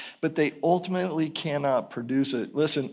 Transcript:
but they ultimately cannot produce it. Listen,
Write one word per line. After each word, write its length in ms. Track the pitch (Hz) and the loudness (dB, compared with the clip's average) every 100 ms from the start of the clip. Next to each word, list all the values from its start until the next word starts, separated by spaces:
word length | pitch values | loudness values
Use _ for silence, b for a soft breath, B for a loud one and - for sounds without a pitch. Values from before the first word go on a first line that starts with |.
| B B | B B
but 140 | 160 160 | -2 2
they 180 | 151 - | 0 2
ultimately 640 | 165 180 180 180 185 160 156 | 2 2 2 -2 -2 0 -2
cannot 600 | 156 160 143 143 127 104 | -2 -4 0 2 2 0
produce 440 | - 117 135 135 | -6 -2 2 2
it. 220 | 127 101 139 | 0 -2 0
Listen, 360 | 151 147 135 | 0 0 -2